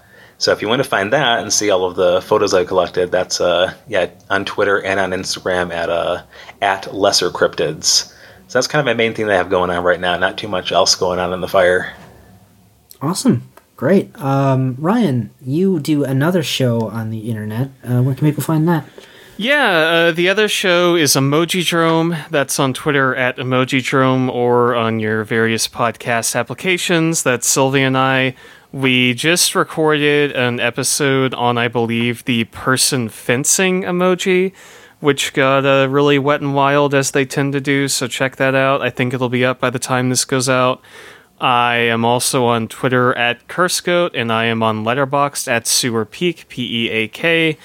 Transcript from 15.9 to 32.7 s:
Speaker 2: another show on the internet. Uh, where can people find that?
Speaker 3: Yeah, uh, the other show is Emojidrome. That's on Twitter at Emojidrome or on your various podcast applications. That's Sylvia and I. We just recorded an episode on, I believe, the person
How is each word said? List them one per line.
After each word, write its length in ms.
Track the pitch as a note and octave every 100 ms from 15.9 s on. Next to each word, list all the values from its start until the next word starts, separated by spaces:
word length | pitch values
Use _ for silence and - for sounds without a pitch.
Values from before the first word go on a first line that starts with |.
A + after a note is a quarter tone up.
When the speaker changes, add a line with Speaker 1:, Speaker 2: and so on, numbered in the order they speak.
| D3
Speaker 2:
another 400 | C#3 C3+ D#3 F3+
show 460 | C3+ - B2+ A#2 A2
on 220 | A2 A2
the 200 | A2 A2
internet. 380 | A2 G#2+ A2 C3+ -
Uh, 180 | - B2
where 140 | C3 C3
can 100 | D3+
people 160 | D3
find 240 | C#3 D#3+ D#3+
that? 200 | E3 - - - - - -
Speaker 3:
Yeah, 320 | A3 D4 A#3+
uh, 400 | E3+ D#3+ E3+ E3+
the 180 | E3 F3
other 200 | G3 G#3
show 480 | - G3 F3 F3 E3+
is 180 | C#3
Emojidrome. 1120 | C#3 C3+ D3 E3+ F3+ D#3+ E3+ E3 E3 E3 E3 D3
That's 280 | D#3 C3+ -
on 160 | C3+
Twitter 400 | B2+ D#3 C#3+ C3
at 220 | B2+ B2+ B2+
Emojidrome 920 | B2+ B2+ B2+ C3+ A#2+ C#3 C3 C3 B2+
or 460 | B2 B2 A#2+ A#2+
on 240 | A#2+ A2+ A2
your 240 | A2 A2
various 460 | G#2+ A2+ A2+ A2+ -
podcast 640 | - A#2 - B2+ A#2 A#2
applications. 880 | B2+ A#2 A#2+ F#3 F3 - E3+ D#3+ E3
That's 240 | C3+ B2 -
Sylvia 400 | D3 C3+ C3+ C3+
and 100 | C3
I. 380 | C3 C3 C3 - - - _
We 420 | C#3 C3 B2+ B2
just 400 | A#2+ D#3 F3 -
recorded 800 | F#3+ D3+ - D#3 D3+ D3 D3 C#3+
an 260 | C3 B2 A#2+
episode 760 | A#2 B2+ B2 - C#3+ C3+ C3
on, 220 | - A#2+ A#2+
I 120 | A#2+
believe, 560 | A#2+ A#2 A#2 A#2+ A#2
the 200 | - A#2 A2+
person 600 | - -